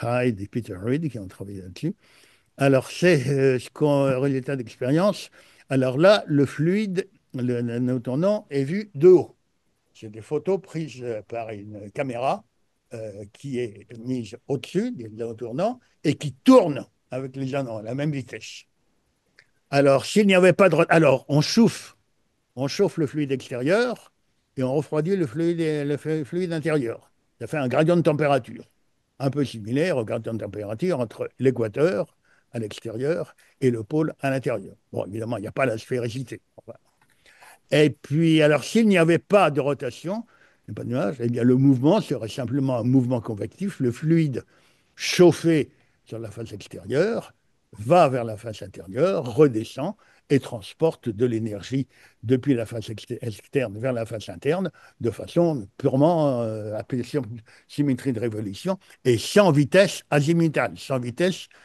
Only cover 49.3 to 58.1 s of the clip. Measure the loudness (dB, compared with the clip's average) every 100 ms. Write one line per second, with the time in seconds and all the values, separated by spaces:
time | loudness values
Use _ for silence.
49.3 | 4 4 4 -6 -8 -10 -10 _ _ 0
50.3 | 0 0 -12 -12 -2 -2 -2 -8 -2 -2
51.3 | -2 -6 -8 -6 -6 -6 _ _ _ -2
52.3 | 0 2 -2 -2 -8 -10 -12 -12 -10 -10
53.3 | -12 -6 -4 -4 -6 -6 -6 -6 -10 -12
54.3 | -8 -4 -2 -4 -10 -20 -6 -6 -6 -4
55.3 | 0 0 0 -8 -4 -2 2 2 4 0
56.3 | 0 -4 -6 -8 -8 -6 -6 -4 -6 -8
57.3 | -12 -18 _ _ -2 0 0 -2